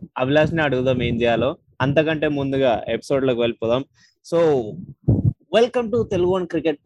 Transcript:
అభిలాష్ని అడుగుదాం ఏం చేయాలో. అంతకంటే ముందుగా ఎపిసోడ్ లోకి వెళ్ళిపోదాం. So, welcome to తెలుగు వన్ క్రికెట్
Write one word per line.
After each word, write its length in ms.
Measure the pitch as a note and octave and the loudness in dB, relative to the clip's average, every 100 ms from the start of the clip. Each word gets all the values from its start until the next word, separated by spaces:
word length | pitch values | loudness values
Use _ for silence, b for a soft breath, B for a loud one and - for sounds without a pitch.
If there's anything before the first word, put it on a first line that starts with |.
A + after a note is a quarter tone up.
| - B2+ | -10 -4
అభిలాష్ని 440 | C3 D3+ D#3 E3 | 0 2 2 0
అడుగుదాం 420 | D3 B2+ B2+ B2+ | 0 0 0 0
ఏం 180 | A#2+ A#2 | -2 0
చేయాలో. 360 | A#2 A2+ B2 - _ - | 0 0 -2 -4 _ -4
అంతకంటే 460 | C3 D#3+ D#3 D#3 D#3 | 0 2 0 0 -2
ముందుగా 560 | C#3+ C3+ C3+ C3 G#2 - | -2 -2 0 2 0 -2
ఎపిసోడ్ 380 | A2+ - C#3 C3 | -6 -2 0 0
లోకి 140 | A#2+ | 0
వెళ్ళిపోదాం. 460 | A#2 A2 A2+ B2+ C#3 b b _ - E3+ | -2 -2 -2 -2 -4 b b _ -4 0
So, 260 | E3 C#3 G#2+ F2+ - - - - - - _ G#3 | 2 2 -2 -10 -16 -4 0 2 0 -2 _ 2
welcome 380 | A#3+ B3 A3+ A#3 | 2 0 -2 -2
to 120 | G#3+ | 0
తెలుగు 180 | F#3 F3+ | 0 0
వన్ 220 | F#3 E3+ | 0 -2
క్రికెట్ 320 | E3 D#3+ D3 | -2 -2 -2